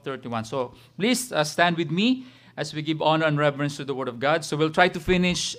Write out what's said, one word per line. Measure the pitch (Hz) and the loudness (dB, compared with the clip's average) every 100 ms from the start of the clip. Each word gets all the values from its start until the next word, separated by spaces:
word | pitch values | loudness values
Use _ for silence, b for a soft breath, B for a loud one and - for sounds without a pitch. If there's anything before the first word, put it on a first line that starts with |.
thirty-one. | 139 131 123 117 | -10 -10 -6 -6
So | 113 139 123 b b - | -4 -4 -6 b b -4
please, | 208 247 - | 0 0 -2
uh, | 156 | -2
stand | 151 - 175 170 | -2 2 2 2
with | 165 | -2
me | 170 226 254 B B B - | 2 2 2 B B B -10
as | 147 | -8
we | 151 | -6
give | 151 156 | -4 0
honor | 156 160 160 | 2 4 4
and | 147 | 4
reverence | 147 135 143 147 | 2 2 -4 -4
to | |
the | 139 | -6
Word | 131 127 | -4 -4
of | 117 | -2
God. | 135 165 | 0 0
So | 156 147 | 0 0
we'll | 160 | 0
try | 156 180 | 4 2
to | 180 | 2
finish, | 160 180 180 170 - | 0 2 2 0 -4